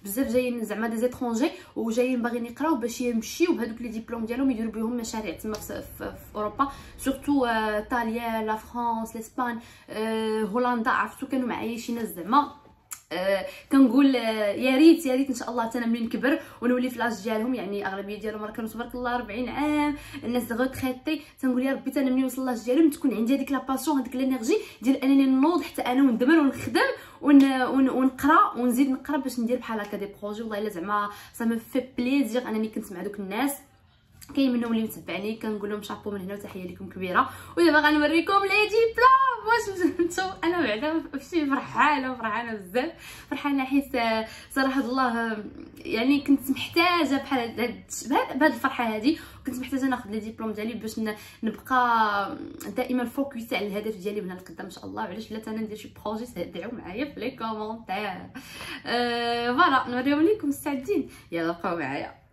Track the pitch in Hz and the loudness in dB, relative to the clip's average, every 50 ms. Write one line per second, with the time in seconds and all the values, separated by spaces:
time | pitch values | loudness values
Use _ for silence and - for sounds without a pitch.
0 | - 202 196 247 269 226 226 254 254 247 240 240 220 - 208 208 226 233 233 220 | -10 -6 -2 -2 -2 2 2 0 0 0 -4 -4 -6 -6 -4 -4 -4 -4 -2 0
1 | 240 247 - - 254 240 226 220 269 349 - - - - - - 220 226 220 247 | -2 -2 -2 -2 -4 -2 0 0 0 0 -2 -6 -18 -12 -8 -6 -4 -2 2 2
2 | 247 254 262 240 226 240 226 247 233 233 233 - 277 320 320 233 226 233 - - | 2 2 2 0 0 -2 -2 -4 -6 -6 -6 -2 0 0 0 0 0 -4 -4 -2
3 | 254 247 233 226 226 - - - 330 359 - 214 233 226 - - 240 233 202 220 | -2 0 0 -2 -4 -4 -2 0 2 2 2 0 -2 -6 -6 -8 -10 -8 -8 -8
4 | 226 - 233 233 226 214 233 247 277 269 247 214 226 226 202 220 220 226 247 240 | -8 -8 -6 -6 -4 -4 -2 0 2 2 2 0 -2 -4 -4 -2 -2 -2 -2 -4
5 | 226 - - 220 214 185 160 - - 214 214 208 - - 202 - 196 - - - | -6 -6 -6 -6 -6 -6 -8 -6 -6 -6 -6 -6 -8 -10 -10 -10 -12 -14 -14 -10
6 | - - 190 - - - - 208 214 208 208 - 277 277 - - - - - - | -10 -10 -10 -12 -18 -12 -6 -6 -4 -4 0 0 0 0 0 -12 -16 -18 -16 -6
7 | - 269 262 - - 294 285 277 247 233 226 220 220 214 214 208 214 - 262 240 | -4 -4 -4 -2 0 0 2 2 2 2 2 0 0 0 -2 -2 -2 -2 -2 -2
8 | 233 226 220 233 233 233 226 220 214 214 220 220 - - - 240 233 233 233 226 | -2 -2 -4 -4 -4 -2 -2 -2 -2 -2 -4 -4 -6 -8 -6 -4 -2 -2 -2 -2
9 | 220 220 - 233 220 - _ - 254 240 233 226 - - - - - - - 214 | -4 -6 -8 -12 -12 -10 _ -4 -4 -4 -4 -8 -10 -16 -20 -20 -18 -10 -6 -4
10 | 220 220 220 220 220 220 220 220 214 190 196 247 247 247 247 233 220 254 - - | -2 -2 0 0 0 0 0 0 -2 0 0 0 0 2 0 0 0 0 0 0
11 | 202 220 - - 262 - - 254 254 233 - - 214 220 233 226 - - 233 233 | -2 -4 -6 -10 -6 -2 -2 -2 -2 -2 -4 -4 -4 -6 -6 -6 -6 -6 -4 -4
12 | 220 190 - 180 165 190 254 294 285 - - - - - - _ _ _ - - | -6 -6 -8 -10 -4 2 2 2 2 2 -8 -18 -20 -20 -20 _ _ _ -18 -18
13 | _ _ 156 180 185 196 196 190 190 - - - - - - 269 269 233 220 277 | _ _ -6 -2 0 2 2 0 0 -6 -10 -14 -4 2 6 8 8 8 8 6
14 | 277 269 262 240 226 226 220 214 214 202 202 - 240 262 262 262 311 330 320 320 | 6 6 4 4 0 0 0 0 0 0 0 0 2 2 6 10 10 10 10 8
15 | - 262 254 262 277 269 247 - - - 247 240 226 226 - 247 233 226 233 240 | 4 0 0 2 0 0 -2 -6 -6 -4 -4 -2 -4 -2 -4 -4 -2 0 0 0
16 | 226 226 - 202 196 277 320 294 - - - - 226 247 247 247 247 247 233 240 | -2 -4 -4 0 2 2 0 0 -2 -12 -12 -2 0 2 2 2 0 -2 -2 -2
17 | 226 233 220 190 185 240 220 214 220 254 262 226 175 196 202 202 202 196 190 196 | -2 -2 -2 -4 -4 -2 -2 -2 0 -2 -2 -4 -4 -6 -6 -4 -4 -4 -6 -6
18 | 196 202 208 208 208 214 214 214 214 208 214 - 226 220 220 226 240 233 - 247 | -8 -8 -10 -8 -8 -8 -8 -6 -10 -10 -8 -8 -8 -8 -8 -8 -10 -8 -8 -6
19 | 247 240 240 247 226 208 196 240 254 226 - - 285 302 302 302 294 294 285 - | -4 -2 -2 -4 -4 -6 -6 -6 -6 -6 -4 -2 0 0 2 2 2 0 -2 -4
20 | - - - 285 - 220 240 247 240 - 233 220 254 262 262 - - 254 254 254 | -10 -14 -14 -10 -6 -2 -2 -2 -2 -2 -2 -2 -2 -2 -2 -4 -4 -4 -4 -4
21 | - 311 311 302 - - - _ - 262 247 254 254 269 269 - - 269 - 294 | -4 -4 -4 -4 -6 -16 -12 _ -2 0 0 2 0 0 -2 -2 -4 -4 -2 0
22 | 262 254 254 262 262 254 - 262 262 262 247 220 202 240 254 311 330 302 277 - | 2 2 2 2 2 0 -2 -4 -4 -2 -4 -4 0 2 4 6 6 6 4 2
23 | - 269 208 202 233 226 277 254 262 - 277 254 254 - 269 254 - 320 302 269 | 0 0 2 2 2 2 2 2 2 0 -2 -2 0 -2 -2 -2 0 2 2 2
24 | 247 - - 254 262 262 262 247 220 247 381 440 - - - - 208 254 269 - | 0 0 -2 0 0 0 0 0 2 2 2 2 0 -6 -14 -2 2 2 2 4
25 | 254 269 277 277 269 269 262 262 269 330 359 330 - - - - - 240 254 269 | 4 6 6 6 6 6 6 6 6 6 4 4 0 -2 -6 -4 -2 0 4 6
26 | 277 262 226 190 247 254 330 320 285 269 - - - - 226 349 523 539 - - | 6 6 6 6 6 6 8 8 6 4 2 0 -6 0 2 2 2 2 0 -6
27 | - - - - - 277 294 277 269 269 269 262 254 - - 269 269 262 - 247 | -12 -20 -18 -2 4 6 8 8 8 6 4 0 0 0 2 2 2 2 2 2
28 | 262 262 262 - - 277 320 381 427 - - 226 247 247 247 247 285 262 262 262 | 2 0 0 0 4 6 6 6 6 4 2 -2 0 0 2 2 2 2 2 -4
29 | - - 294 294 254 262 - - 226 220 254 247 - - 226 214 208 - 214 190 | -4 -4 -4 -2 -2 -4 -4 -4 -2 -2 -2 -2 -2 -6 -6 -6 -6 -6 -6 -8
30 | 196 196 - - 208 208 214 214 233 226 214 202 214 214 180 170 170 202 208 208 | -8 -8 -10 -10 -10 -10 -8 -8 -8 -6 -6 -4 -4 -4 -6 -6 -4 -2 -2 -2
31 | 202 208 - - - - - - 233 226 233 226 - - - 262 254 - - - | -2 -4 -6 -12 -18 -20 -10 -2 -2 0 0 -2 -4 -2 -2 -2 -2 -2 -6 -4
32 | 240 247 269 285 262 214 220 247 247 - 220 220 220 214 - 214 220 - 190 175 | 0 2 2 2 2 2 0 -2 -2 -2 -2 -2 -2 -2 -4 -8 -8 -8 -10 -8
33 | 185 202 202 - 196 185 196 226 269 277 277 - - _ _ _ _ _ _ _ | -8 -8 -8 -8 -8 -6 -2 -2 -2 -2 -2 -6 -14 _ _ _ _ _ _ _
34 | _ _ - - - - - 277 269 262 247 240 233 226 226 220 220 220 - 165 | _ _ -20 -20 -20 -6 0 2 2 2 2 2 0 0 0 0 0 -2 -6 -10
35 | - - 165 185 202 214 220 220 - 220 214 208 208 202 208 208 202 - 214 214 | -10 -8 -8 -6 -4 -6 -6 -6 -6 -6 -4 -4 -4 -6 -6 -6 -6 -10 -12 -8
36 | - 214 202 196 180 185 202 202 202 - - 190 180 180 180 - 190 175 - 185 | -8 -8 -8 -6 -8 -8 -10 -10 -10 -12 -12 -10 -10 -10 -12 -12 -14 -14 -10 -8
37 | 190 180 180 175 - - - - - - - - 339 320 294 311 294 302 302 302 | -6 2 4 4 4 4 -2 -14 -16 -6 2 4 6 8 8 8 6 6 4 6
38 | 294 294 320 339 330 - 392 403 392 381 381 415 427 - 403 453 466 453 - 466 | 4 4 4 2 2 4 2 4 4 4 4 4 2 4 4 4 4 4 4 6
39 | 494 523 523 539 523 523 494 440 403 427 466 453 440 403 381 359 359 285 - - | 8 8 8 8 6 2 0 -2 2 2 2 2 2 -2 -2 2 2 2 2 2
40 | 349 339 - - 381 370 381 - - 330 359 349 302 220 208 220 277 302 320 320 | 0 0 0 -2 -2 -4 -4 -2 0 0 2 2 2 2 0 0 0 0 0 -2
41 | 285 - - 269 - - 370 330 294 277 269 269 233 - - 220 254 294 302 277 | -4 -4 -10 -10 -10 -2 0 0 2 2 0 0 -2 -4 2 4 4 4 4 2
42 | 262 262 254 240 220 220 208 226 240 233 220 208 190 180 180 247 277 330 - - | 0 -4 -6 -4 -4 -4 -4 -4 -4 -6 -8 -10 -10 -2 -2 -2 -2 -2 -6 -12
43 | - - - - - - 294 269 - 285 285 277 262 262 269 277 277 - - 247 | -18 -18 -18 -18 -10 -8 -8 -4 0 0 0 0 0 2 2 2 2 2 -2 0
44 | 233 226 220 220 220 - - - - - - 269 269 262 262 277 226 233 254 262 | 2 2 0 0 -2 -4 -10 -18 -18 -6 -2 0 0 2 2 0 -2 0 0 0
45 | 262 240 226 233 233 226 220 208 202 - - - - - - - - - - 220 | 0 0 0 0 -2 -2 -4 -6 -8 -12 -14 -16 -18 -18 -18 -14 -6 -4 -2 0
46 | 233 262 285 277 - - 277 - - - 269 - - - - 339 339 349 349 349 | 4 4 4 2 6 4 4 4 4 -2 -2 -2 -4 -2 2 4 4 6 4 4
47 | 311 240 269 254 - - 277 254 233 233 - 214 240 233 190 - - - - - | 2 2 2 0 0 0 -2 -2 -2 -2 -4 -4 -4 -4 -4 -8 -14 -14 -12 -12
48 | - 226 277 381 508 - - 262 302 311 240 - - 269 - - 240 226 214 214 | -4 0 2 2 2 0 2 4 4 4 4 2 -2 -2 0 0 -2 0 -2 2
49 | 214 277 320 - - - - - - 269 247 254 262 262 277 262 262 269 254 233 | 2 2 2 2 -4 -18 -20 -10 -8 -8 -6 -6 -8 -4 -4 -2 0 0 0 -2
50 | - 196 214 220 208 220 226 - 226 220 208 208 214 233 220 202 208 220 - 226 | -4 -6 -6 -6 -6 -8 -10 -8 -8 -6 -6 -4 -6 -6 -6 -6 -8 -8 -6 -4
51 | 220 214 208 - - - - - - 220 214 - - - 262 254 247 240 233 226 | -4 -4 -4 -6 -12 -20 -12 -6 -6 -6 -6 -6 -4 0 2 2 4 4 4 4
52 | 220 208 202 202 196 190 - - - - - - - 208 196 - 247 - 254 254 | 4 4 2 0 -2 -2 -6 -10 -12 -12 -12 -12 -12 -8 -4 -4 -2 0 0 -2
53 | 240 240 - - 269 277 - 233 226 - 247 185 202 208 196 208 208 220 214 185 | -2 -2 -2 -4 -4 -4 -4 -10 -8 -4 -4 -4 -4 -2 -4 -4 -4 -6 -8 -6
54 | 175 202 202 208 185 180 180 185 - - - - 202 190 - - - 196 190 214 | -6 -6 -6 -4 -6 -8 -10 -12 -14 -16 -14 -14 -14 -14 -14 -14 -14 -10 -8 -8
55 | 220 180 196 220 220 - 214 220 - 220 220 220 220 208 208 214 - - - - | -8 -8 -8 -12 -12 -10 -12 -10 -10 -8 -6 -6 -6 -8 -8 -12 -14 -18 -18 -10
56 | - 208 214 214 240 247 - 180 170 - - 180 180 226 247 185 - 175 185 226 | -8 -6 -6 -6 -8 -10 -8 -8 -8 -8 -8 -10 -10 -8 -10 -10 -12 -10 -6 -6
57 | 294 285 - - 208 254 254 - 226 226 220 214 214 214 226 233 - - 190 202 | -6 -8 -6 -6 -8 -8 -6 -6 -6 -6 -4 -6 -6 -8 -8 -10 -8 -6 -6 -4
58 | 214 202 180 180 - 185 - 262 - - - - - - 320 269 - - 233 240 | -4 -6 -8 -10 -12 -16 -16 -18 -18 -16 -16 -14 -12 -12 -12 -12 -6 -2 -2 0
59 | 240 240 233 240 240 240 233 240 240 240 247 269 349 320 269 254 - 247 240 247 | 0 0 -2 -2 -2 -2 -2 0 0 0 4 4 4 4 4 2 0 0 -4 -2
60 | 247 277 294 294 320 403 427 - 311 285 277 - - 302 285 254 262 - - - | 0 2 4 4 4 4 4 2 0 -4 -4 -2 -4 -4 -4 -4 -2 0 0 0
61 | - - - - - - - 165 165 165 170 - - 190 170 170 147 131 139 156 | -2 -4 -12 -20 -14 -8 -4 -2 -2 -2 -2 -2 -4 -4 -2 -2 -4 -4 -4 -6
62 | - - - - _ _ | -6 -8 -12 -18 _ _